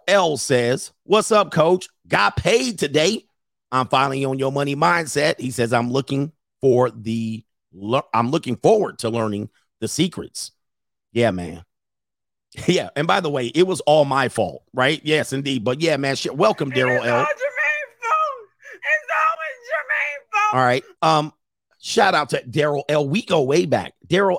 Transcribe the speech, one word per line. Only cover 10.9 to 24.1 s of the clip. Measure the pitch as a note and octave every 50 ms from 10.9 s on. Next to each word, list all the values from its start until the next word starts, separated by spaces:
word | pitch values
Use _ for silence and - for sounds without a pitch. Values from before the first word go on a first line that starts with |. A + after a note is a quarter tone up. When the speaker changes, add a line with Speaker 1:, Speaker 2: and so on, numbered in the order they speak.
| _ _ _ _ -
Speaker 1:
Yeah, | A#2 A#2 A2
man. | F#2 F2+ F2 D#2+ - E2 E2+ _
<laughs> | _ _ _ _ _ _ _ _ _ _ _ _ _ _ _ _ _ - -
Yeah, | - F3+ E3+ A2 - -
and | C#3 D3+
by | E3+ F#3+ G3+
the | F3 D3+
way, | C#3+ C3 B2
it | A#2+ A#2 D#3 F#3
was | F#3 F3+ C3
all | - D3 D3+ D#3 C#3+
my | C#3 C3 C#3 C3 A#2+
fault, | - A#2 G2+ E2 C2+ - _ _ -
right? | B2+ B2+ C#3 D#3+ - -
Yes, | D3 D3+ D3+ - - C3+
indeed. | C#3 C#3 C#3 C3+ B2 G2+
But | B2 C3 D3+
yeah, | D#3+ D#3+ D3+
man, | C3+ C#3 C#3 C3+
shit. | - - - C3
Welcome, | C#3+ G3+ A3 - - D#3 C3+
Daryl | B2+ B2+ B2+ B2 B2 B2 A#2
L. |
Speaker 2:
It's | A#2+
all | A#2+ A#2+ -
Jermaine's | - - - F#4 C#4+ B3 C#4 D4+ D5 D5+ D5+ - A#4+ _ _ A#4+
fault. | A4+ - - D#5 D5 C5+ A#4+ G#4+ _ _ _ - - A#4
It's | - - C#5 D#5 D5+ - B4 D#5+ D#5 -
always | D#5+ E5 D#5+ - - C5 B4 A#4+ A#4+
Jermaine's | D#5 D#5 C#5+ C5 D5+ C#5+ C#5+ D5 C#5+ C#5 C5 _
fault. | G#4+ G#4 G#4 G#4+ G#4
Speaker 1:
All | B2+
right. | B2+ B2 B2 C3+ - - - -
Um, | E3+ D#3+ D#3 D3+ D3+ D3+ - _ _ _ _ _ _ _ _ _
shout | - - - A3+ G#3 F#3+ F3+
out | D3+ D3 -
to | D#3+ C#3 -
Daryl | B2 - D3+ D3 D3+ C#3+ C#3 - -
L. | D3 D3+ D3 C#3
We | D#3 A3+ -
go | - F#3+ D#3+
way | C3 C3 C#3+ F3 F#3
back. | D#3 C3 G#2 E2+ - _ _ _
Daryl | -